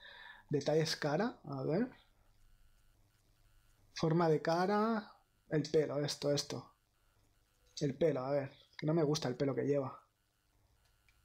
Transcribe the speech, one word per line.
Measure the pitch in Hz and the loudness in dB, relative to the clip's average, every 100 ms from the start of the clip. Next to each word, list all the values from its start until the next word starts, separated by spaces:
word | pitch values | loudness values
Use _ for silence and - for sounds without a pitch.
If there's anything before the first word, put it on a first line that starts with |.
| - - - - - | -20 -20 -20 -20 -4
Detalles | 147 151 156 156 - | -2 2 2 2 -2
cara, | 151 151 240 - 151 | -2 0 -2 -6 -12
a | 139 | -6
ver. | 139 165 254 - _ _ _ _ - - - _ _ _ _ _ _ _ _ _ _ _ _ | -2 0 -2 -6 _ _ _ _ -20 -20 -20 _ _ _ _ _ _ _ _ _ _ _ _
Forma | - 165 165 165 | -4 0 4 4
de | 151 | 4
cara, | - 165 185 208 220 220 - - _ _ _ | 2 2 2 2 2 0 -4 -16 _ _ _
el | 156 | -2
pelo, | 139 160 139 135 | 2 2 2 0
esto, | 147 - 143 | -2 -2 0
esto. | 143 - 123 - _ _ _ _ _ _ _ _ _ _ - | 0 -2 -8 -10 _ _ _ _ _ _ _ _ _ _ -4
El | 147 - | -4 0
pelo, | 165 131 | 0 0
a | 131 | -2
ver, | 143 131 - - - | -2 -4 -10 -20 -6
que | 151 | -2
no | |
me | 165 | 2
gusta | 143 151 127 | 2 0 -2
el | 123 | -2
pelo | 139 127 | -2 0
que | 127 | 0
lleva. | 143 127 - - _ _ _ _ _ _ _ _ _ _ _ | 0 -2 -10 -20 _ _ _ _ _ _ _ _ _ _ _